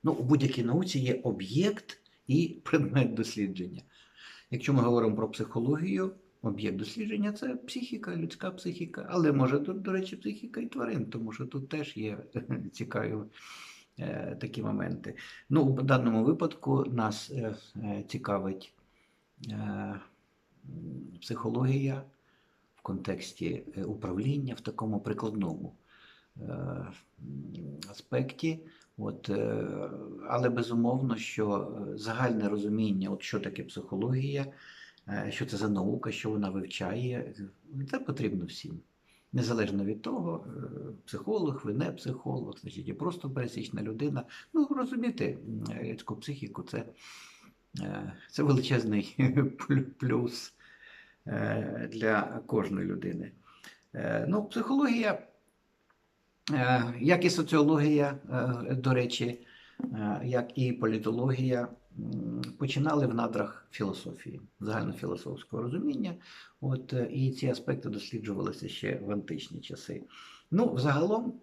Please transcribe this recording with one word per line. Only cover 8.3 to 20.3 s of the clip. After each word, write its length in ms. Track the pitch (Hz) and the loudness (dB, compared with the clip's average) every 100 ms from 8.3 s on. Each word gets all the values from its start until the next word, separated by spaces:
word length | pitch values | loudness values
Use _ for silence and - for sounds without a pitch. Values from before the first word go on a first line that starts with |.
| - 190 | -4 -8
психіка, 560 | 185 180 170 165 - - | -6 -6 -6 -8 -8 -2
але 220 | 180 160 | 4 6
може, 280 | 139 165 143 | 6 6 4
до, 140 | 190 | 2
до 180 | 190 - | -2 0
речі, 240 | 190 190 - | 0 -2 -4
психіка 460 | - 208 - - | -6 -6 -8 -6
і 40 | 233 | -6
тварин, 400 | 139 117 113 110 | -4 -2 -2 -2
тому 260 | 120 113 | -4 -6
що 140 | - 127 | -6 -6
тут 240 | 143 135 | -6 -6
теж 280 | 156 139 - | -6 -4 -4
є 200 | 107 104 - - - | -4 -4 -6 -6 -2
<laughs> 260 | - 101 | -4 -4
цікаві, 420 | - - - 110 107 104 - - - - - - - | -8 -4 -2 -2 -2 -6 -14 -18 -16 -16 -20 -20 -8
е, 380 | - - - - | -6 -4 -6 -6
такі 220 | - - | -6 -4
моменти. 520 | 107 104 92 - - - - - _ | -2 0 0 -4 -6 -12 -14 -18 _
Ну, 140 | 147 | 6
у 180 | 135 131 | 6 4
даному 420 | 135 127 120 110 | 6 6 6 6
випадку 640 | 117 - 165 - - 135 135 | 4 4 2 -2 2 2 2
нас, 460 | 123 107 107 - | 0 0 -2 -6
е, 240 | 139 110 107 - 104 | -4 -4 -6 -10 -8
е, 280 | 110 101 101 | -4 -4 -4
цікавить, 680 | 127 - 98 95 95 - _ _ _ _ _ _ _ 117 | -6 0 0 0 -4 -10 _ _ _ _ _ _ _ -8
е, 500 | 107 104 101 98 101 - _ _ | -6 -4 -4 -6 -8 -14 _ _